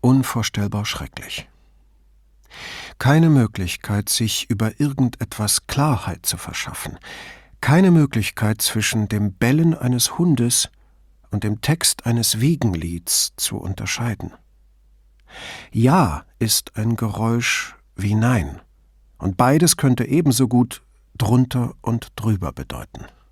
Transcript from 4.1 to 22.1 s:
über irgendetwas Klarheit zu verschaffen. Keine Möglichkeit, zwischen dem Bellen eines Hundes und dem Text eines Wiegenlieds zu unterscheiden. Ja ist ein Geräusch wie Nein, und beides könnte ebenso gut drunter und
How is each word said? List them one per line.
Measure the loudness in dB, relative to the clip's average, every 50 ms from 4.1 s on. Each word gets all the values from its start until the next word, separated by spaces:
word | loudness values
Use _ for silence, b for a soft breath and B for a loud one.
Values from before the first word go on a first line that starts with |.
| -2 -2 -2 -2 -2 -4 -4 _
über | -4 -2 -2 -4 -2 _
irgendetwas | -2 -2 0 0 0 0 0 -4 -10 -8 -4 -4 -2 -2 -2 -2 _
Klarheit | -4 -2 0 0 0 0 -2 -4 -6 -8 -6 -6
zu | -8 -8
verschaffen. | -6 -10 -10 -10 -8 -10 -8 -10 -10 -10 -12 -12 -14 B B B B B B B B B B B B
Keine | 0 4 4 6 6 8
Möglichkeit, | 6 6 4 4 2 -2 -2 -2 -4 -2 0 0 0 0
zwischen | -2 -2 -2 -2 -2 0 0 -2 -2
dem | 0 -2 -2 -2 -2 0
Bellen | 0 2 2 4 4 4 4 2
eines | 2 0 0 0 0 0 -2 0
Hundes | 0 2 2 4 2 2 2 2 0 0 -2 _ _ _ _ _ _ _ _ _ _ _ _
und | -6 -4 -2
dem | -2 -4 -2
Text | 0 0 0 2 0 -2 -2 -2 -2
eines | -2 0 0 0 0 0 0
Wiegenlieds | 2 0 2 2 0 0 0 -2 -4 -6 -8 -8 -6 -4 -2 -2 -2 -4 _
zu | -6 -6 -6 -6
unterscheiden. | -6 -6 -8 -8 -6 -6 -6 -4 -4 -4 -4 -4 -6 -8 -14 -14 -16 _ _ _ _ _ _ _ _ _ _ _ _ _ _ _ _ B B B B B B B B B B
Ja | B 2 4 6 6 6 4 2 0 -4 -10 _ _ _
ist | -2 0 0 -2 -2 -6 _
ein | -4 -2 -2 0
Geräusch | 0 -2 -4 -2 -2 0 0 0 0 0 -2 -2 -2 -4 -8 -12 _ _ _ _
wie | -4 -2 0 2
Nein, | 2 2 2 2 2 0 -2 -8 -14 -18 _ _ _ _ _ _ _ _ _ _ _
und | -4 -4 0
beides | 2 2 4 4 4 4 4 2
könnte | 2 2 2 2 2 0
ebenso | 0 0 2 2 2 2 2 2
gut | 2 4 2 2 2 -2 -16 _ _ _ _ _ _ _
drunter | -4 0 2 4 4 4 2 0 -4 -4 -4 -6 _
und | -4 -4 -4 -4 -4 -10